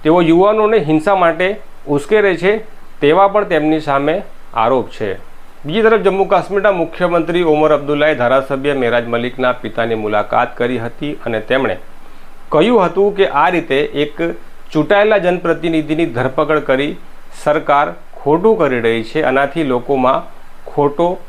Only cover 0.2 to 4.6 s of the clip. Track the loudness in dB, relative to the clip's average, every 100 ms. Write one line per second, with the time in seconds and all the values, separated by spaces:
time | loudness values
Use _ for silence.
0.2 | 6 6 6 4 4 2 2 0 2 4
1.2 | 2 2 -2 -2 -10 -14 -4 -2 2 2
2.2 | 2 2 0 0 -4 -14 -14 0 2 6
3.2 | 4 2 0 0 2 0 0 0 0 -2
4.2 | -4 -14 -8 0